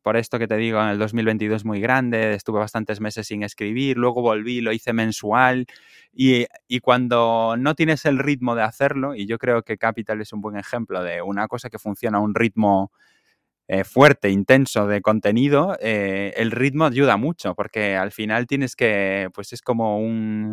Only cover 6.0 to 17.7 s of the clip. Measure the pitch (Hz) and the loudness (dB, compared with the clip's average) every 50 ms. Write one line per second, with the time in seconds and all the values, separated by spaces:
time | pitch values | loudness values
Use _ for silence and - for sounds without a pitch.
6 | _ _ _ 127 131 131 127 120 120 - - - _ - 123 123 - 131 123 123 | _ _ _ 2 4 4 4 4 2 -2 -8 -16 _ -6 -6 0 2 2 2 2
7 | 127 120 120 120 117 113 113 113 113 113 113 120 131 147 156 - 165 160 156 139 | 2 2 2 2 2 2 2 0 0 0 0 0 -2 -2 0 0 0 0 0 0
8 | - 156 139 127 135 147 143 127 123 123 117 117 107 110 - - 139 139 143 139 | 0 0 0 0 0 -2 -2 -2 -2 -2 0 0 -2 -2 -2 0 -2 0 0 -2
9 | 131 143 139 107 101 101 113 113 - 123 120 117 - - 110 - - 113 110 - | -4 -6 -6 -6 -6 -6 -6 -2 0 0 0 0 0 -4 -4 -2 -2 -2 -2 -4
10 | 107 - 110 107 107 - 107 104 101 107 104 101 98 - - 120 113 - 98 90 | -4 -6 -6 -6 -6 -8 -10 -10 -8 -8 -8 -10 -8 -8 -6 -6 -6 -6 -6 -6
11 | 90 87 85 87 87 98 101 101 107 - - 120 - 120 - 104 - 107 98 - | -4 -4 -6 -6 -6 -4 -4 -4 -4 -4 -6 -8 -10 -10 -14 -10 -8 -10 -6 -4
12 | - 113 107 104 107 104 98 110 117 113 - 113 107 101 98 95 98 - _ _ | -4 -2 0 0 0 0 0 2 0 0 2 2 2 4 4 2 2 -2 _ _
13 | _ _ _ _ _ _ _ _ _ _ _ _ _ - 95 95 92 - - 123 | _ _ _ _ _ _ _ _ _ _ _ _ _ -4 -4 -4 -4 2 6 8
14 | 139 147 139 - - 101 98 98 98 - 131 135 135 - - 113 104 101 104 101 | 8 8 8 6 2 2 2 4 6 6 6 6 6 4 0 0 0 2 0 0
15 | - 107 107 107 - 104 107 117 135 143 143 139 165 196 190 - - 113 110 104 | 2 2 2 2 2 2 4 4 4 4 4 4 2 2 -2 -4 -2 -2 0 0
16 | 101 98 95 98 101 98 - - 113 113 - 117 131 143 131 151 160 147 117 131 | 0 -2 -2 -4 -4 -4 -4 -2 -2 -2 0 0 0 0 2 2 0 2 2 4
17 | 143 131 107 101 120 160 175 - - 95 90 - 101 - | 4 4 4 2 0 -2 -4 -4 -6 -6 -4 -4 -6 -6